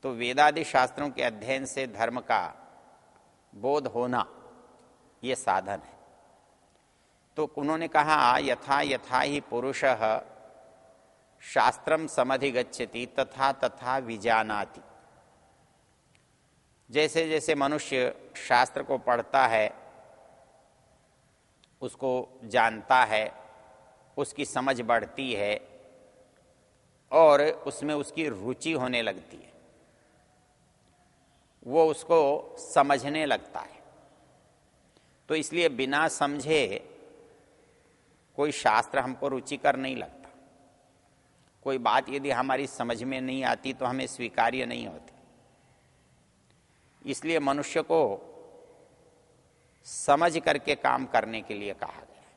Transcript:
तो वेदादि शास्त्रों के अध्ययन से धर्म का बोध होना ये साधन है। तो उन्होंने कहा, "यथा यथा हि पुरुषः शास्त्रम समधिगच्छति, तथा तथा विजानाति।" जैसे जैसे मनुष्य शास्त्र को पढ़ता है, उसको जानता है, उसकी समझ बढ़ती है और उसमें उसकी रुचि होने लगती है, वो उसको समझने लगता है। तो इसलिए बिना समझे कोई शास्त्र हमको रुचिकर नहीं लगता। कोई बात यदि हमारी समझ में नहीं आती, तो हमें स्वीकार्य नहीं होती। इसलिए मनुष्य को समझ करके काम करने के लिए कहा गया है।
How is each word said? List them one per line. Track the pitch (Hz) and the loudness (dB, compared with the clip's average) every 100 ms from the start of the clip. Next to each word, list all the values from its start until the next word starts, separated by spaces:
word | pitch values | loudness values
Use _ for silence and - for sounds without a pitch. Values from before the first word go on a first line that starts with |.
तो | 135 | -8
वेदादि | 117 120 131 151 151 | -6 -2 4 4 4
शास्त्रों | 147 135 127 - 147 | 0 2 2 -2 -8
के | 127 | -2
अध्ययन | 123 110 107 135 135 | -4 -4 -6 -4 -4
से | - 131 | -6 -8
धर्म | 101 113 123 | -4 -4 -4
का | - 113 85 - - - - _ _ _ _ _ _ 104 | 0 0 0 -10 -20 -20 -20 _ _ _ _ _ _ -8
बोध | 120 147 131 | -2 -2 -2
होना | 110 123 123 98 - - - - _ _ _ _ _ | -4 -2 -2 -4 -8 -20 -20 -20 _ _ _ _ _
ये | 123 127 | -6 -4
साधन | - 92 95 98 | 0 -2 -2 -10
है। | - - - _ _ _ _ _ _ _ _ _ _ _ _ - | -10 -20 -20 _ _ _ _ _ _ _ _ _ _ _ _ -6
तो | 151 - | -4 -4
उन्होंने | 147 160 165 | -4 -4 0
कहा, | 151 151 151 123 131 | 2 4 4 6 4
"यथा | 143 120 - 139 | 2 -4 0 0
यथा | 147 127 - 127 | 2 -2 0 0
हि | 143 147 | 0 -2
पुरुषः | - 117 127 131 139 117 110 110 - - - - - _ _ _ _ _ _ _ | -4 -4 -4 0 2 2 0 0 -4 -20 -20 -20 -20 _ _ _ _ _ _ _
शास्त्रम | - 139 117 - - 156 160 | -4 2 2 2 -2 -2 -2
समधिगच्छति, | - 127 135 139 123 123 - 117 117 123 | -2 0 0 0 -2 -4 -6 -10 -8 -8
तथा | - 131 - 135 | -4 -4 0 0
तथा | 135 131 - 123 131 | 0 -4 -4 -4 -4
विजानाति।" | 120 113 107 113 107 107 98 - - - _ _ _ _ _ _ _ _ _ _ _ _ _ _ _ _ _ _ _ | -4 -4 2 2 2 -4 -6 -12 -20 -20 _ _ _ _ _ _ _ _ _ _ _ _ _ _ _ _ _ _ _
जैसे | 127 151 165 160 | 0 0 0 0
जैसे | 156 151 147 | -2 0 0
मनुष्य | 139 151 - 131 123 - - - | 0 -2 -2 -2 -2 -4 -16 -16
शास्त्र | - 123 127 - | 2 4 4 0
को | 139 135 | -4 -4
पढ़ता | - 120 113 135 127 | 0 0 2 2 4
है, | 113 107 - - - - - - _ _ _ _ _ _ _ _ _ _ _ _ _ _ _ | 4 0 -4 -20 -20 -20 -20 -20 _ _ _ _ _ _ _ _ _ _ _ _ _ _ _
उसको | 123 - 135 127 120 - | -14 -6 -4 -4 -6 -16
जानता | 113 117 113 110 - 131 | 0 4 4 2 4 4
है, | 113 107 107 - - - - - - _ _ - | 6 2 0 -8 -20 -20 -20 -20 -20 _ _ -6
उसकी | 143 - 135 | -6 -6 -6
समझ | 127 135 131 | -2 -2 -2
बढ़ती | 113 117 107 - 131 | 0 0 0 -8 -6
है | 107 104 107 - - - - - _ _ _ _ _ _ _ _ _ _ | -2 -2 -4 -6 -20 -20 -20 -20 _ _ _ _ _ _ _ _ _ _
और | 143 160 143 | 8 8 8
उसमें | 147 - 143 - 147 147 | 4 0 -8 -6 -4 -4
उसकी | 139 - 156 | -6 -6 -6
रुचि | 104 107 131 160 | -6 -8 -6 -4
होने | 160 127 123 | -2 -2 -2
लगती | 113 92 82 - | -2 -6 -12 -20
है, | - - _ _ _ _ _ _ _ _ _ _ _ _ _ _ _ _ _ _ _ _ | -20 -20 _ _ _ _ _ _ _ _ _ _ _ _ _ _ _ _ _ _ _ _
वो | 120 147 160 | -2 4 4
उसको | 147 - 165 143 151 - - | 2 2 4 4 0 -4 -16
समझने | - 160 139 143 135 151 151 | 0 2 4 2 0 -4 0
लगता | 110 - - | -2 -4 -14
है। | - - - - _ _ _ _ _ _ _ _ _ _ _ _ _ | -14 -20 -20 -20 _ _ _ _ _ _ _ _ _ _ _ _ _
तो | 160 | -4
इसलिए | 147 165 165 | -2 0 0
बिना | 127 135 143 160 | 0 -2 2 0
समझे | - 143 143 135 156 113 98 - - - - - _ _ _ _ _ _ _ _ _ _ - | 0 -2 -2 0 2 2 -4 -10 -20 -20 -20 -20 _ _ _ _ _ _ _ _ _ _ -4
कोई | 147 | -2
शास्त्र | 139 214 214 - 143 | 2 4 4 2 -2
हमको | 127 127 143 | -2 -4 -4
रुचिकर | 131 123 139 143 131 | -4 -6 0 0 0
नहीं | 131 127 | -4 -8
लगता। | 87 - - - _ _ _ _ _ _ _ _ _ _ _ _ | -10 -14 -20 -20 _ _ _ _ _ _ _ _ _ _ _ _
कोई | 135 131 | -6 0
बात | 117 120 131 | 4 2 2
यदि | 139 139 | -6 -2
हमारी | 123 131 131 139 | -2 0 0 -2
समझ | - 120 117 | -6 -4 -4
में | 127 131 | -4 -6
नहीं | 131 131 | -6 -2
आती, | 127 117 135 | -2 -2 -4
तो | 131 127 | -4 -4
हमें | 131 127 | -4 -6
स्वीकार्य | - 120 - 117 127 120 | -8 -6 0 0 0 -6
नहीं | 120 113 | -8 -10
होती। | 78 - - _ _ _ _ _ _ _ _ _ _ _ _ _ _ _ _ _ _ - | -14 -20 -20 _ _ _ _ _ _ _ _ _ _ _ _ _ _ _ _ _ _ -8
इसलिए | 135 156 160 | -6 -2 0
मनुष्य | 143 139 139 165 | 0 -2 -2 -4
को | 151 165 127 98 - - - - - - _ _ _ _ _ _ _ _ _ _ | 0 2 2 -2 -10 -20 -20 -20 -20 -20 _ _ _ _ _ _ _ _ _ _
समझ | - - - 143 170 160 | -16 -8 2 4 4 2
करके | 156 147 - 143 | 0 -2 -2 0
काम | 139 127 127 | 0 0 0
करने | 120 110 113 | 0 0 -8
के | - | -10
लिए | 104 101 | -8 -8
कहा | 95 - | -8 -12
गया | - | -12
है। | - - _ | -20 -20 _